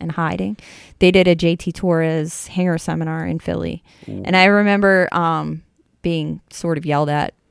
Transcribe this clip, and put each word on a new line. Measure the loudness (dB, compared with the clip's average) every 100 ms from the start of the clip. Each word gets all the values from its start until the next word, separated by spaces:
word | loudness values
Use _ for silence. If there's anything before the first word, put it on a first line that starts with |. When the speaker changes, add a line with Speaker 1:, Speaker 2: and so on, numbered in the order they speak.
Speaker 1:
and | -10
hiding, | -4 -4 -4 -6 -8 -14 -20 -14 2
they | 6
did | 6 4
a |
J | 4 2 0
T | -4
Torres | -4 -2 0 0 -2 -4 -8 -10
hanger | -2 -2 -2
seminar | -4 -6 -4 -6 -6
in | -6
Philly. | -4 -6 -6 -10 _ _ -14
Speaker 2:
Ooh. | -10
Speaker 1:
And | -2 4
I | 6
remember, | 6 4 4 4 4 2
um, | 0 -2 -2 -4 -8 -14 _ _ _
being | -4 -4 -4 -8 _
sort | -8 -4 -4
of | -2
yelled | 0 0
at | -2 -4 -8 _